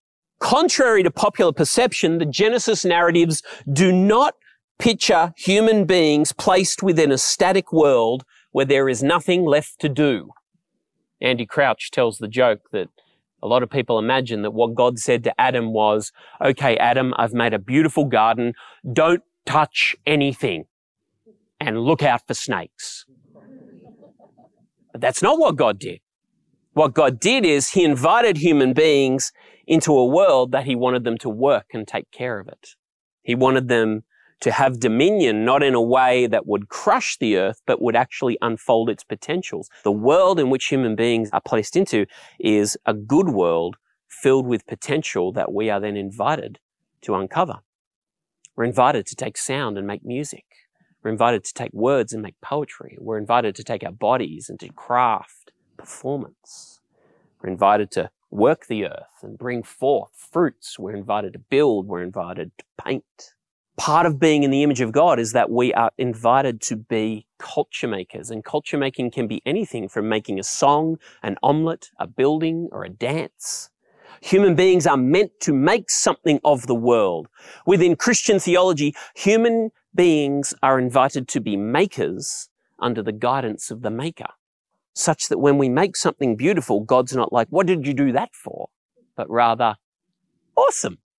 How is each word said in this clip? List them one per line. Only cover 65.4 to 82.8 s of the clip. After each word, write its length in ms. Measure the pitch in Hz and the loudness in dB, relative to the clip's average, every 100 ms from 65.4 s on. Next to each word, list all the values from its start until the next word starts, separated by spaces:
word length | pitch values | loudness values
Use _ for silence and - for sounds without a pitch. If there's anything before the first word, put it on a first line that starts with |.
| 110 | 0
we 220 | 117 123 | 0 0
are 180 | - 117 - | 2 0 -2
invited 640 | 123 110 117 131 139 113 | -6 -2 2 2 2 -4
to 160 | - 110 | -8 -8
be 500 | 113 113 110 107 - _ | -4 -4 -4 -6 -14 _
culture 520 | - - - - 123 | -10 -6 -6 -6 -6
makers. 420 | 101 92 - 113 | -6 -10 -14 -12
And 120 | 113 | -14
culture 340 | - 151 - 151 | -8 -8 -4 -4
making 340 | 135 - 123 | -4 -4 -6
can 160 | 135 113 | -4 -6
be 140 | 107 - | -6 -4
anything 440 | 180 202 120 98 | -4 -4 -8 -8
from 180 | - 107 | -6 -2
making 320 | 107 104 98 | -4 -4 -8
a 40 | |
song, 540 | 95 - 139 147 160 160 - _ | -6 0 2 2 0 -6 -10 _
an 160 | 107 98 | -10 -2
omelette, 480 | - 151 160 170 - _ | 0 2 0 -4 -12 _
a 80 | 156 | -10
building, 640 | - 135 156 160 165 170 | 0 0 0 -2 -4 -8
or 140 | 101 92 | -12 -14
a 40 | |
dance. 800 | 95 117 156 - _ - - - _ _ _ - - | -8 -6 -4 -8 _ -12 -12 -14 _ _ _ -20 -20
Human 340 | - 185 202 160 | 0 4 4 4
beings 320 | 185 180 160 | 4 4 4
are 100 | 139 | 2
meant 420 | 127 170 208 - | 2 2 0 -2
to 120 | - | -2
make 360 | 139 147 220 - | 2 2 0 -2
something 500 | - - 170 170 143 151 | -2 0 0 0 0 2
of 220 | 139 123 | 0 0
the 80 | 120 | -2
world. 520 | 117 117 98 85 - _ - - - | 2 2 2 -2 -8 _ -20 -8 0
Within 320 | 190 175 165 | 2 4 2
Christian 420 | - 226 - 196 | 0 0 0 0
theology, 560 | - 175 185 160 151 - - | 2 2 2 2 -2 -4 -16
human 580 | - 196 220 233 226 220 - _ | -4 2 4 2 0 -2 -8 _
beings 600 | - 180 156 143 143 139 - | 2 2 4 0 -2 -4 -2
are 160 | 135 131 | 0 2
invited 480 | 127 131 135 143 123 | 2 2 2 -2 -6
to 120 | 135 | -6
be 160 | 110 98 | -4 -4
makers 920 | 104 135 196 - 78 101 143 - - _ _ | 0 2 2 0 -4 -4 -10 -12 -16 _ _
under 240 | _ | _